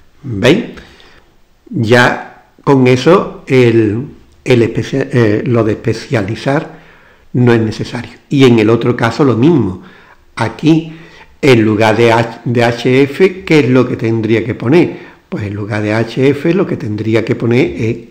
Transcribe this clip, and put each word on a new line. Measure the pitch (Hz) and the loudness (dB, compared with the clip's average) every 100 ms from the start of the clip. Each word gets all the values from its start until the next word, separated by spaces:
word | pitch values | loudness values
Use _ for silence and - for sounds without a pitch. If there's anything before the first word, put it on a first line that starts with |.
| _ _ | _ _
¿veis? | 131 101 123 196 - - - - - - _ _ _ _ _ | -10 -2 2 2 -2 -12 -20 -20 -20 -20 _ _ _ _ _
Ya | 180 107 120 127 - - - _ _ | -6 0 2 2 0 -10 -20 _ _
con | - 139 127 | 0 2 4
eso | 127 160 190 - - - | 2 4 2 0 -10 -2
el, | 131 120 113 110 107 151 - _ _ | 2 4 4 0 -2 -8 -16 _ _
el | - 123 | 0 2
especia-, | 110 - - 139 - | 2 -2 -4 -4 -2
eh, | 123 110 107 - | 0 2 0 0
lo | 117 | 0
de | 110 | 0
especializar | 101 117 110 - 123 95 110 139 143 - - - - _ _ _ | -2 -4 -6 -4 -4 -4 -6 -4 -4 -4 -14 -20 -20 _ _ _
no | 131 123 | 0 2
es | 117 | 2
necesario. | 110 - - 123 120 - _ | 0 -6 -10 -10 -12 -18 _
Y | 143 131 | 2 4
en | 117 | 4
el | 107 | 4
otro | 117 117 117 | 2 0 -2
caso | 117 - | -2 0
lo | 143 110 | 0 2
mismo. | 139 165 101 92 - - _ _ _ - | 2 2 0 -6 -16 -20 _ _ _ -8
Aquí, | 110 - 147 160 160 - - - - _ | -8 -2 2 2 0 -12 -20 -20 -20 _
en | 147 120 | 2 2
lugar | 110 107 113 107 | 2 2 0 2
de | 117 | 2
H-, | 117 120 - - | 2 -2 -6 -4
de | 120 | 0
H | 120 120 131 127 | 0 0 0 2
F, | 139 - 190 - | 2 2 0 0
¿qué | - 160 | 0 2
es | 123 | 4
lo | 127 120 | 2 2
que | 117 | -2
tendría | 113 113 107 110 | -2 -2 0 -2
que | 117 107 | -2 -6
poner? | 123 165 139 - - - _ | 0 2 2 -4 -16 -20 _
Pues | 165 | -8
en | 101 | -8
lugar | 101 104 107 | -8 -6 -4
de | 104 | -2
H | 110 113 - 131 | -2 -2 0 0
F | 143 170 | 0 0
lo | 175 - | -2 -2
que | 131 | -4
tendría | 107 104 107 113 | -6 -6 -2 -2
que | - - | -2 -2
poner | 117 120 175 - | 0 0 0 -2
es | 110 113 - | -6 -6 -10